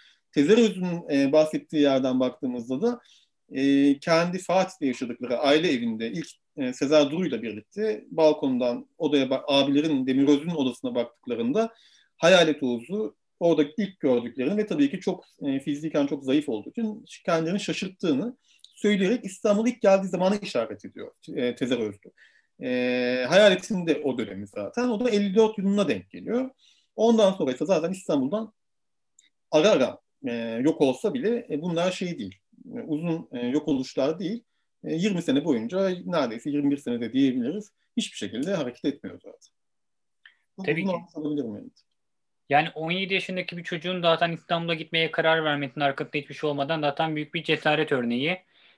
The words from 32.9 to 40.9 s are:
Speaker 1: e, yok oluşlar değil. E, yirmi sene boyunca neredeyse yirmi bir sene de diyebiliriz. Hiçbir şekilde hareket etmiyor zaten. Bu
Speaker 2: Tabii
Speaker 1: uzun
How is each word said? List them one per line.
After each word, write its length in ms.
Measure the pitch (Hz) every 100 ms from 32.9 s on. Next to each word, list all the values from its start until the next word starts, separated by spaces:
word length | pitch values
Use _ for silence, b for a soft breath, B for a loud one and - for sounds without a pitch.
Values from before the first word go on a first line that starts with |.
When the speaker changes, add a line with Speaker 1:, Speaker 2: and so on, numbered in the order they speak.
| 151 170 165 -
Speaker 1:
e, 140 | 127 123
yok 220 | 143 156
oluşlar 500 | 135 131 - 139 165
değil. 260 | 185 233 _ _ _ _
E, 100 | -
yirmi 280 | 160 208 175
sene 220 | 147 139
boyunca 440 | 165 117 113 185 190 180
neredeyse 460 | 185 170 123 113 151
yirmi 200 | 143 143
bir 60 | 143
sene 240 | 123 120
de 120 | 117
diyebiliriz. 600 | 127 135 127 120 196 196 _ _ -
Hiçbir 200 | - -
şekilde 380 | 101 - 160
hareket 300 | 190 123 120
etmiyor 360 | 151 - 92 -
zaten. 320 | - - _ _ _ _ _ _ _ _ - b b -
Bu 40 |
Speaker 2:
Tabii 200 | 185 156
Speaker 1:
uzun 100 | 190